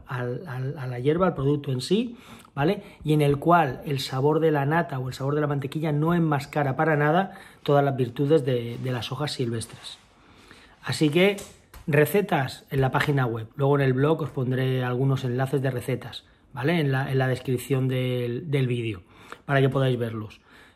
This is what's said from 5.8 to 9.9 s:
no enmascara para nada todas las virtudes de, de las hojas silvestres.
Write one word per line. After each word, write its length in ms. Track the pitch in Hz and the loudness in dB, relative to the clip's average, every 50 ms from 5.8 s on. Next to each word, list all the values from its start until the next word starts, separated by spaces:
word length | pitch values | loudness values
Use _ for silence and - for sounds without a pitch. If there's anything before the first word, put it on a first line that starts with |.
| 160 156 147 | -2 -2 0
no 200 | 147 156 165 175 | 0 2 2 2
enmascara 640 | 170 165 156 143 135 - - - 151 143 135 131 | 2 2 2 0 -2 -4 -4 -2 -2 0 0 0
para 220 | - 156 165 151 | 0 2 2 2
nada 420 | 143 147 151 160 185 196 196 - - - - - - - | 2 2 4 2 2 0 -2 -8 -18 -20 -20 -20 -8 0
todas 220 | - 143 143 143 | 2 4 4 4
las 100 | 139 131 | 2 0
virtudes 480 | 123 127 113 113 - 143 143 160 156 131 | -2 -2 -4 -2 -2 2 4 4 4 4
de, 340 | 135 127 120 117 117 120 127 127 | 2 -2 -2 -2 -6 -8 -6 -6
de 80 | 127 | -4
las 220 | 127 117 - - 127 | -4 -4 -6 -6 -6
hojas 180 | 117 120 113 | -6 -6 -6
silvestres. 640 | - - 123 117 117 113 - - - - - - | -4 -4 -4 -2 -2 -6 -6 -10 -14 -18 -16 -18